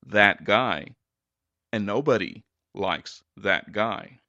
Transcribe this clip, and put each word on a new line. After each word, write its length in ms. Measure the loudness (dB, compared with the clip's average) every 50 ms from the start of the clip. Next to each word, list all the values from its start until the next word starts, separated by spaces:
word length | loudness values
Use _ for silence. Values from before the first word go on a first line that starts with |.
| -18 -2
that 360 | 2 4 4 4 4 0 0
guy. 440 | 2 2 2 2 2 -2 -4 -6 -12 -20 _ _ _ _ _ _ _ _ _ _ _ _ _ _ _ -4
And 140 | -4 -2
nobody 560 | 0 -2 -2 2 2 2 2 0 -4 -8 -14 _ _ _ _ _ _ _
likes 480 | -6 -2 -2 -2 -4 -6 -12 -20 -20 _ _ _ -8
that 340 | -2 0 0 0 -2 -6 -4
guy. 460 | -4 -2 -2 -2 -6 -10 -16 -20 -20 _